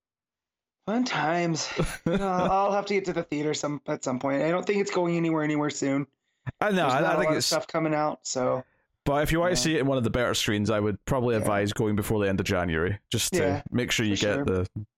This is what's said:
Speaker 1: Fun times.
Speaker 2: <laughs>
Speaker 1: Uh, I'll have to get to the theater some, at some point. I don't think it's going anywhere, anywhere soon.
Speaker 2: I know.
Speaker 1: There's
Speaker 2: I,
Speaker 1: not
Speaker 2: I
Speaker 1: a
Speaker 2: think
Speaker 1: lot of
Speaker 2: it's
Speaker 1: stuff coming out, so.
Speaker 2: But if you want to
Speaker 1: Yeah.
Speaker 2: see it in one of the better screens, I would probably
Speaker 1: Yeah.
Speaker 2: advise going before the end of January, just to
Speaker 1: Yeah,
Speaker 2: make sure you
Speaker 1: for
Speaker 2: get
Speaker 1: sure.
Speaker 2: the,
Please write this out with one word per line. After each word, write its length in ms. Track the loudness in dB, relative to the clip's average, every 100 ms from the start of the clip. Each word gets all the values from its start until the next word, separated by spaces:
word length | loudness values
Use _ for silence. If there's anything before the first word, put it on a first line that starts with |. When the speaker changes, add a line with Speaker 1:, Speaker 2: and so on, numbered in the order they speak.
| _ _ _ _ _ _ _ _ -4
Speaker 1:
Fun 180 | -2
times. 640 | 0 0 0 0 0 -2 -4
Speaker 2:
<laughs> 320 | -4 -4 -4 -2
Speaker 1:
Uh, 420 | 0 0 0 2
I'll 200 | 2 2
have 140 | 0 0
to 80 |
get 100 | -2 -2
to 60 |
the 120 | -4
theater 300 | -4 -2 -2
some, 260 | -2 -4 -4 -6
at 160 | -6
some 160 | -2 -2
point. 220 | 0 0
I 80 | 0
don't 120 | 0
think 160 | 0 0
it's 100 | 0
going 240 | 0 0 0
anywhere, 260 | 0 0
anywhere 280 | 0 0 -2
soon. 360 | -2 -2 -2 -4 _ _ _ -12 -4
Speaker 2:
I 100 | 0
know. 60 | 2 2
Speaker 1:
There's 40 |
Speaker 2:
I, 60 | 2
Speaker 1:
not 100 | 2
Speaker 2:
I 20 |
Speaker 1:
a 20 | 2
Speaker 2:
think 80 | 2
Speaker 1:
lot 40 |
of 40 | 0
Speaker 2:
it's 80 | 0
Speaker 1:
stuff 200 | -2 -2
coming 280 | -2 0
out, 260 | 0 0 -4
so. 400 | -6 -2 0 -2 -4 _ _ _
Speaker 2:
But 200 | 0 2
if 80 | 2
you 80 | 2
want 160 | 2 2
to 40 |
Speaker 1:
Yeah. 40 |
Speaker 2:
see 100 | 2 2
it 40 |
in 60 | 2
one 120 | 2
of 60 |
the 60 | 2
better 240 | 2 0
screens, 360 | 0 0 0 2
I 80 | 2
would 260 | 0 -2 -2
probably 280 | 0 0
Speaker 1:
Yeah. 60 | 0
Speaker 2:
advise 320 | 0 0 0
going 240 | 0 0 0
before 260 | 0 0
the 60 | 2
end 100 | 0
of 80 | 0
January, 540 | 0 0 0 0 -2 -4
just 220 | -4 -2
to 60 | 0
Speaker 1:
Yeah, 220 | 0 -2 -4
Speaker 2:
make 180 | -4 -2
sure 160 | 0 0
you 80 | 2
Speaker 1:
for 40 | 2
Speaker 2:
get 80 |
Speaker 1:
sure. 100 | 0
Speaker 2:
the, 240 | 0 0 -2 -6 -12